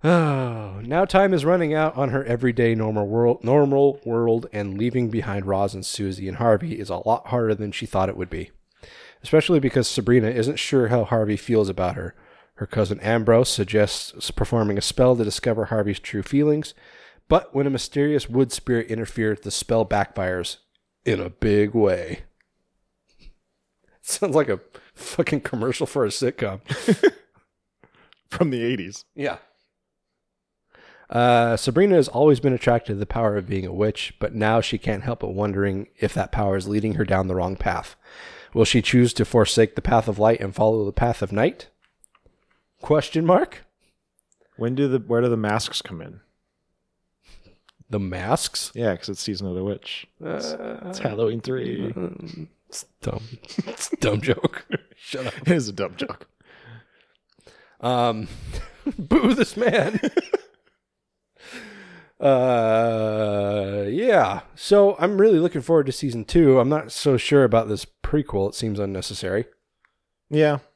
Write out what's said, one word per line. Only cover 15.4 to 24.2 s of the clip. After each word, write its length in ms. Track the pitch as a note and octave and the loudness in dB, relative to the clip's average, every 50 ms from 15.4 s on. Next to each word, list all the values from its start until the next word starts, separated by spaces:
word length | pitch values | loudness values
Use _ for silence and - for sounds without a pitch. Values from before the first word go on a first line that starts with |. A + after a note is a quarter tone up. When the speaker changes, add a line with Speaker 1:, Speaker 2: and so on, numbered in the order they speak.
| - B2 A2+ G#2+ G#2+ | -2 -2 -2 -2 -2
Speaker 1:
Harvey's 320 | - A#2 A2 G#2 G#2 G2+ - | -2 -2 -2 0 -2 -2 -6
true 240 | - - - G#2 F#2+ | -8 -8 -8 -8 -6
feelings, 520 | - - C#3 D3 D3+ D3+ D3+ D3+ - - _ _ - - - - - _ _ _ | -2 0 2 2 2 2 0 -2 -8 -14 _ _ -20 -20 -20 -20 -20 _ _ _
but 260 | _ D#3 F3 - - - | _ 2 2 2 0 -4
when 140 | C#3 C#3 | -2 0
a 40 | C#3 | 0
mysterious 580 | C3+ B2 - - - C#3+ C#3+ D3 D3+ C#3+ - - | -2 -2 -6 -4 -2 0 0 2 2 0 -2 0
wood 220 | A#2 B2 C3+ A#2 - | 2 2 2 2 0
spirit 340 | - - - B2 A#2 A2+ | -10 -4 -2 -2 -2 0
interferes, 540 | - A2+ A2 A2+ G2+ - - A2+ G#2+ G#2+ G2+ | -2 -6 -6 -6 -8 -4 -2 -2 -2 -2 -4
the 100 | - G2+ | -6 -8
spell 340 | - - - - A#2+ A2+ A2 | -8 -8 -4 0 0 0 2
backfires 760 | F#2 G#2 G#2 G2 - - - F#2+ F#2 F#2 F2+ E2+ - - _ _ _ _ _ _ _ _ _ _ | 2 0 -2 -2 -2 -4 -6 -4 -2 -2 -4 -4 -6 -10 _ _ _ _ _ _ _ _ _ _
in 140 | - A2+ F#2 | -2 -2 -2
a 80 | F#2 F2+ | -4 -8
big 460 | - _ - A2+ G2+ G#2 G#2 G#2 G#2+ | -8 _ 0 2 4 4 2 2 2
way. 460 | A#2 G#2+ G2 F#2 F2+ E2+ D#2+ F2 - - - _ _ _ _ _ _ _ _ _ _ _ _ _ _ _ _ _ _ | 2 2 2 2 0 -4 -8 -10 -14 -14 -20 _ _ _ _ _ _ _ _ _ _ _ _ _ _ _ _ _ _
<laughs> 800 | _ - - _ _ _ _ _ _ _ _ _ _ _ _ _ | _ -20 -20 _ _ _ _ _ _ _ _ _ _ _ _ _
Sounds 360 | _ - - - | _ -8 -6 -4